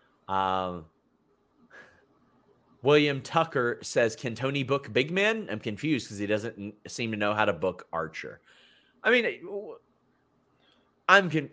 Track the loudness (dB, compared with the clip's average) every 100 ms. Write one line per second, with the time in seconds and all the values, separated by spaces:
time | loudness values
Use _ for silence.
0 | _ _ -4 0 2 0 -2 -6 -12 _
1 | _ _ _ _ _ _ _ -20 -20 _
2 | _ _ _ _ _ _ _ _ 4 6
3 | 6 0 0 0 2 0 0 -2 -2 2
4 | 2 0 -6 -4 -2 -2 0 -2 0 0
5 | 0 2 2 0 -4 -6 -6 -4 -2 -2
6 | -2 -6 0 0 -2 -10 -12 -12 -12 -6
7 | -4 -2 0 2 2 2 -2 -2 -6 -6
8 | -6 -8 -14 -16 _ -20 -20 _ _ _
9 | 2 2 2 -4 -8 -10 -10 -16 _ _
10 | _ _ _ _ _ _ _ _ _ _
11 | 4 6 6 -2 -4